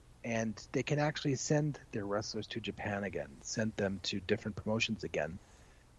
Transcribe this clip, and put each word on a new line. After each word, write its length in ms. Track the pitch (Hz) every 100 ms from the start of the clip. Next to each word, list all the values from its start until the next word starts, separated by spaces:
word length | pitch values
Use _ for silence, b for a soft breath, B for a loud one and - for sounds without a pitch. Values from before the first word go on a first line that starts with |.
| - -
and 300 | 127 113 113 101 -
they 100 | 139
can 160 | 123 147
actually 360 | 147 - 147
send 440 | 131 - 151 151 131 -
their 160 | 117 98
wrestlers 400 | 101 104 107 104
to 140 | 113
Japan 440 | 104 - 107 101
again, 240 | 101 82 73 -
send 320 | - - 110 -
them 220 | 101 98
to 160 | - 101
different 360 | - 104 107 101
promotions 480 | - 110 - 107
again, 340 | 82 - 78 82 b b b b b